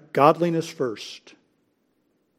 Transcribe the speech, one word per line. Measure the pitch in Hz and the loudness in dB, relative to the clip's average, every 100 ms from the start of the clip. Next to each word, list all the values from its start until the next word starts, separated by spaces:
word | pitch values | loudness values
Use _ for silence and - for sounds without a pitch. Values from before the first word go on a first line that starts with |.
| - | -6
Godliness | - 143 160 170 165 156 | 4 4 4 0 -2 -6
first. | - 131 104 - - - - _ _ _ _ _ _ _ _ _ | -6 -6 -6 -14 -20 -20 -20 _ _ _ _ _ _ _ _ _